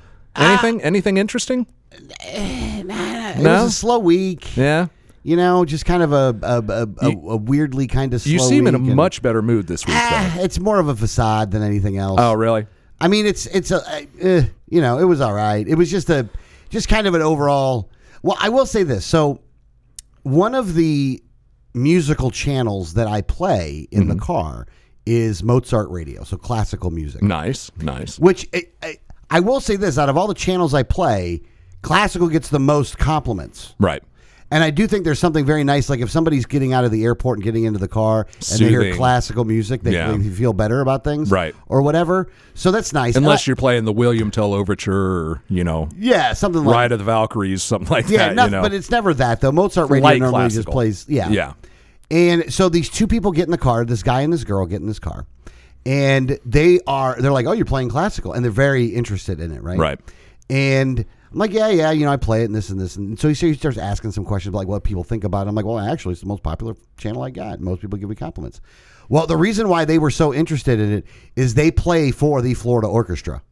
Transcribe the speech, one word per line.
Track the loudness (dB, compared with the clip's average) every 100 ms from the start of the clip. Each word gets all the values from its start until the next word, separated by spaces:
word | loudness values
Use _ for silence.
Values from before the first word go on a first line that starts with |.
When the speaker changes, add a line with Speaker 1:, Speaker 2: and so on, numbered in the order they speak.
| -20 -20 -16 2
Speaker 1:
Uh, | 4 4
Speaker 2:
Anything, | 2 0
anything | 0 0 2 0
interesting? | 0 -4 -4 -4 -4 _ _ -20 -20 -18
Speaker 1:
Eh, | -14 -8 -6 -6 -6 -8
nah, | -8 -8
nah, | -8 -8 -8
it | 2
Speaker 2:
No? | 6 6
Speaker 1:
was | 4
a | 0
slow | 2 2
week. | 4 2 2 -4 -6 0
Speaker 2:
Yeah. | 2 2 -2 -6 _ _
Speaker 1:
You | 0 2
know, | 4 4 2
just | 0 0
kind | 2
of | 4
a, | 4 2 0
a, | -2 -2
a, | -2 -4 -4 -2 -2
a, |
Speaker 2:
You, | -2 -4
Speaker 1:
a | -6
weirdly | 0 0 0 -2 -2
kind | -2 -2
of | -2
slow | 0
Speaker 2:
you | 2
seem | 4 4 4
in | 2
a |
Speaker 1:
week | 2
and | 2
Speaker 2:
much | 2 0
better | 0 0
mood | 2 0 0
this | -6 -2
week, | 0
Speaker 1:
Ah, | 0 0 0 -2
Speaker 2:
though. |
Speaker 1:
it's | -4 -2
more | 0 2
of | 0
a | 0
facade | -2 0 0 0 0
than | -2
anything | -2 0 -2 -2
else. | 0 2
Speaker 2:
Oh, | 2
really? | 2 2 0 -4 _ _ -2
Speaker 1:
I | 2
mean, | 2 2
it's, | -2 -4
it's | -4 -2
a, | -2
uh, | -4 -10 -12 -4 2 4 2 -2 -2
you | 2
know, | 2 2
it | 2
was | 4
all | 2
right. | 0 0 0 0
It | 2
was | 2
just | 0 0
a, | 0 0 -8 -14 -20 -8
just | -6 0
kind | 2 4
of |
an | 2
overall. | 2 2 2 2 2 -2 -4 -14 -20 -6
Well, | -4 0
I | 2
will | 2 2
say | 0
this. | 0 -2 0
So, | 2 2 -2 -12 _ _ _ _ -20 -20 _
one | 0 2 2 0
of | 0 0
the | 2 0 -2 -6 -12 _ _ _ _
musical | -2 2 2 2 0 -2
channels | -2 -2 -2 -2 -2 -4 -2
that | -2
I | -2
play | -4 -4 -2 -2 -2 -8 -2
in | 0 2
the | 0
Speaker 2:
Mm-hmm. |
Speaker 1:
car | -2 -4 -4 -10 -16 -20 _ _ -2
is | 0 0 0
Mozart | 2 2 2 -2 -4
Radio, | -8 -12 -14
so | -12 -10
classical | -6 -4 -4 -4 -6
music. | -6 -8 -2
Speaker 2:
Nice, | -2 0 -4 -8 -10 -10
nice. | -8 -8 -10 2
Speaker 1:
Which | 4 4 -2
I, | -8 -8 _
I, | -14 -14 -20 -20 -2
I | 0
will | 2 2
say | 0 0
this: | 0 2
out | 2
of | 2
all | 0
the | -2
channels | -2 0 2 0
I |
play, | 0 0 0 0 -2 -6 -10 -20 -20 -16
classical | -2 2 2 0 0
gets | 0 0
the | 0
most | 2 2 0 -2
compliments. | 0 0 -2 -6 -8 -16 -20 -2
Speaker 2:
Right. | 0 0 -8 _ -20 -20 -2
Speaker 1:
And | 0 2
I |
do | 2 0
think | 0 0
there's | 0
something | 2 2 2
very | 2
nice, | 2 2 0
like | -2
if | -2
somebody's | 0 2 0 0
getting | -2 0
out | 2
of | 2
the | 2 0
airport | 0 -2 -2
and |
getting | -2 -2
into | -2 -2
the | -4
car | 0 0 0 -2
and | -8 -6 2
they | 4
hear | 4
Speaker 2:
Soothing. | 2 2
Speaker 1:
classical | 2 2 0 -4 0
music, | 0 -2 -4
they, | -2
Speaker 2:
Yeah. | -2 0
Speaker 1:
they | -2 -2
feel | 0 0
better | 0 0 0
about | 0 -2 -2
things, | -4 0
Speaker 2:
Right. | 0 0 -8 -2
Speaker 1:
or | 2
whatever. | 2 2 2 0 -2 -10 -20
So | -2 2
that's | 2 0
nice. | -2 2 4
Speaker 2:
Unless | 4 4
Speaker 1:
And | 2
I |
Speaker 2:
you're | 0
playing | 2 2 2
the |
William | 2 2 2 0
Tell | 0 0
Overture | 0 0 -2 0
or, | 0 0 -2 -4 -6 -4
you | -2
know, | 0 -2 -4 -4
Speaker 1:
Yeah, | 2 4 4
something | 0 0 2 4
like | 4
Speaker 2:
Ride | 4
of | 0
the | 0
Valkyries, | 0 0 -2 -2 -2
something | -2 -4 0
like | -2 2
Speaker 1:
Yeah, | 2 2
Speaker 2:
that, | 2
Speaker 1:
nothing, | 2
Speaker 2:
you | 2
know. |
Speaker 1:
but | -2
it's | -4 -2
never | 0 0
that, | 0 0 2
though. | 2
Mozart | 2 2 0 2
Radio | 4
Speaker 2:
Light | 4 4
Speaker 1:
normally | 2 2 0
just | -2
Speaker 2:
classical. | -2
Speaker 1:
plays, | 0 0 -2 -4
yeah. | -2 0
Speaker 2:
Yeah. | 0 -2 -8 -20 -20 _ -20 -2
Speaker 1:
And | 2 4 2 0
so | 0 2
these | 2 -2
two | -2 0
people | 0 0
get | 0 0
in |
the | 0
car, | 0 0 0
this | -2
guy | 0 0
and | 0
this | -2
girl | -2 -2 -2
get | -4
in | -6
this | -8
car, | -10 -10 -14 -18 -20 -20 -20 -12 -2
and | 0 4 2 2 -4 0
they | 4 6 4 2
are, | -2 -2 0
they're | 0
like, | 2 0
"Oh, |
you're | 0
playing | 0 -2 -2
classical," | -2 -2 -4 -6
and | -4
they're | -2
very | 2 2 2 0
interested | -2 -4 -4 -6 -8
in | -8
it, | -8
right? | -6 0
Speaker 2:
Right. | 0 -2 -12 -20 -20 -20 -4
Speaker 1:
And | 0 2 2 2 -2
I'm | -6 -12 _ -4
like, | -2
"Yeah, | 0 2
yeah, | 2 2
you | 2 0
know, |
I | 0
play | 0 0
it | 0
and | -4
this | -6
and | -6
this." | -8 -8
And | -10 -2
so | 0
he, |
he | 2 0
starts | 0 -4 -4
asking | -4 -6 -6
some | -8 -6
questions | -6 -4
about, | -6
like, | -4
what | -4
people | -4 -4 -4
think | -6
about | -4 -4 -2
it. |
I'm | -4
like, | -4
"Well, | -4
actually, | -4 -4 -6
it's | -8
the | -8
most | -8
popular | -6 -8 -8 -12 _ -14
channel | -10 -8
I | -10
got. | -10 -12 -8
Most | -6 -6
people | -8 -10
give | -8
me | -10
compliments." | -10 -12 -14 -16 -20 -20 -20 -20 0
Well, | 0 2
the | 2
reason | 2 2 2
why | 2 2
they | 2
were | 2
so | 2 0
interested | 0 -2 -2 0 0
in | 0
it | -2 -6 -18 -10 -2
is | 0
they | 2 2
play | 2 2 2 0
for | 0 0 0
the | 0 -2
Florida | 0 0 2
Orchestra. | 0 -2 -4 -8 -10 -8